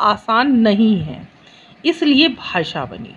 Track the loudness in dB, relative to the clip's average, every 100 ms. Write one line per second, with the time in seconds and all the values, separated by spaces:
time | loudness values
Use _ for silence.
0 | -2 -2 0 0 2 4 4 4 2 2
1 | -4 -12 -18 _ -20 -20 -20 -6 -4 0
2 | 2 2 2 -2 -6 -4 -4 -6 -10 -12
3 | -16